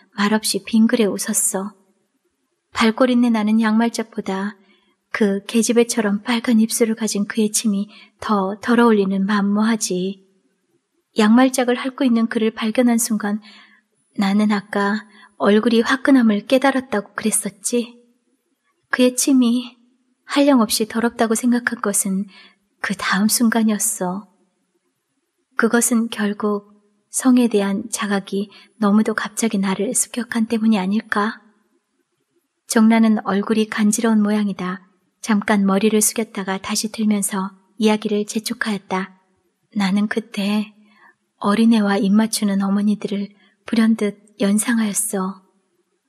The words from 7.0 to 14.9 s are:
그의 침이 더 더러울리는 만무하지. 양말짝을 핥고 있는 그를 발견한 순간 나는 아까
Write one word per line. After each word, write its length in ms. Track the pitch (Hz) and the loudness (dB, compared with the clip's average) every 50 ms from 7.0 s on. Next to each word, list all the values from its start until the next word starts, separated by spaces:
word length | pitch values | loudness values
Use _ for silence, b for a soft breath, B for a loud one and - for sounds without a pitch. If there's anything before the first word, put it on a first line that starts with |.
| 220 208 - 202 202 | -4 -4 -2 -4 -4
그의 260 | 196 - - 214 208 214 | -4 -2 -2 -2 0 -2
침이 360 | - - 226 202 196 208 B B B B B B _ | -2 -2 -2 -2 -2 -4 B B B B B B _
더 380 | - - 214 202 190 190 208 214 | -6 -2 -2 0 -2 -2 -6 -6
더러울리는 680 | - - 240 226 240 233 220 208 196 190 196 196 196 | -2 0 2 4 4 4 4 4 2 0 0 -2 -2
만무하지. 1000 | 196 208 208 202 202 202 208 214 220 233 220 - - 185 180 180 190 202 - _ _ _ _ _ _ _ _ _ _ _ _ _ _ _ _ _ _ _ - | 0 0 0 0 0 0 0 0 0 -2 -2 -2 -4 -4 -4 -4 -6 -8 -10 _ _ _ _ _ _ _ _ _ _ _ _ _ _ _ _ _ _ _ 0
양말짝을 580 | 214 208 220 240 262 262 254 - 254 240 247 | 4 4 6 6 4 4 2 0 -2 -2 -2
핥고 280 | 247 - 269 262 - 285 | -2 -4 -6 -4 -2 0
있는 220 | 254 233 226 226 | 2 2 2 0
그를 240 | 226 - 226 220 226 | 0 -2 -2 -2 -2
발견한 480 | 220 - 233 220 214 - 247 240 233 226 | -2 -2 -4 -2 0 2 2 2 2 2
순간 420 | 233 - 226 208 - 208 208 214 B B B B B B B B B _ _ _ _ _ _ - | 0 -2 -2 -4 -2 -4 -4 -6 B B B B B B B B B _ _ _ _ _ _ -2
나는 340 | 202 196 196 208 214 208 214 | 0 0 2 2 2 2 0
아까 540 | 202 - - - 202 202 202 | -2 -4 -4 -4 -2 -2 -2